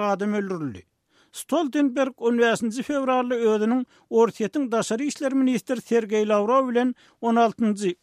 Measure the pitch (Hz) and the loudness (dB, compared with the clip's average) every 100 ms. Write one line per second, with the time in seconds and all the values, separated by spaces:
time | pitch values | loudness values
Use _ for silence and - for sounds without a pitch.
0 | 208 196 208 208 196 180 143 95 - _ | 0 0 0 -2 -2 -4 -6 -10 -16 _
1 | _ _ _ - - 302 302 294 285 247 | _ _ _ -16 -2 0 0 0 0 0
2 | 269 - 233 240 233 220 233 233 - 285 | -4 -2 0 2 2 2 -2 -6 -4 -4
3 | 269 254 247 247 226 214 214 254 254 _ | 0 0 0 0 2 2 2 0 -4 _
4 | - 226 226 - 208 302 262 226 185 226 | -2 2 2 2 -4 -2 -2 -2 -2 -2
5 | 285 - 277 269 262 240 - 240 - 233 | -4 -4 -2 2 2 0 -2 -8 0 -2
6 | 214 214 214 208 208 262 254 240 247 247 | 0 0 2 2 2 2 2 0 -2 -4
7 | _ - 233 233 233 - 226 202 202 175 | _ -6 0 2 2 2 -2 0 -2 -4